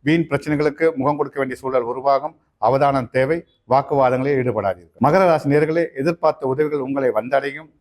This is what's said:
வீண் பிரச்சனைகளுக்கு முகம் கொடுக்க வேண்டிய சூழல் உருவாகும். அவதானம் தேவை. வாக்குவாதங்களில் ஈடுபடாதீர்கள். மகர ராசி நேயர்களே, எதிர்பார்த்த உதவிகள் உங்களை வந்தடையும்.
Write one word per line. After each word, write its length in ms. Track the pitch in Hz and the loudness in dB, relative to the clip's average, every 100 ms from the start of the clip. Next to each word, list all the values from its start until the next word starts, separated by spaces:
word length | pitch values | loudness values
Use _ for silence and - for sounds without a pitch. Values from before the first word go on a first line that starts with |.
வீண் 240 | 139 170 160 | 2 0 0
பிரச்சனைகளுக்கு 640 | 139 156 147 151 143 165 | -4 -2 -2 -2 0 -2
முகம் 220 | 160 131 147 | 0 -2 0
கொடுக்க 220 | 143 143 | -4 -4
வேண்டிய 220 | 135 127 | -6 -4
சூழல் 220 | 131 131 | -2 -2
உருவாகும். 540 | 117 127 135 139 151 160 _ _ | -2 -4 0 0 -2 -14 _ _
அவதானம் 520 | 110 135 143 139 123 | 0 2 2 0 -2
தேவை. 360 | 131 131 170 - _ _ | -2 0 -2 -6 _ _
வாக்குவாதங்களில் 760 | 131 135 143 131 127 135 139 | 0 2 2 2 2 0 -2
ஈடுபடாதீர்கள். 540 | 123 107 98 90 85 _ | -2 -2 -2 -4 -12 _
மகர 260 | 135 180 190 | 2 4 4
ராசி 240 | 156 143 | 2 2
நேயர்களே, 360 | 147 156 165 165 | 2 2 0 -4
எதிர்பார்த்த 520 | 135 143 - 156 151 135 | -4 -4 0 -2 0 -4
உதவிகள் 320 | 135 151 147 | 0 -2 -2
உங்களை 300 | 131 139 131 | -4 -2 0
வந்தடையும். 640 | 110 120 135 139 143 156 _ | 0 0 -2 -2 -10 -18 _